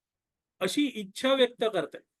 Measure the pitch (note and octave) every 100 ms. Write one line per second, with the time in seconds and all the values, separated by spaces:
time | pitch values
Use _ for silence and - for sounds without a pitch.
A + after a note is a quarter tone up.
0 | _ _ _ _ _ _ F#3+ D4 C#4+ G#3+
1 | G3 - C4 C4+ B3 A#3+ A3+ G3 D3 -
2 | _ _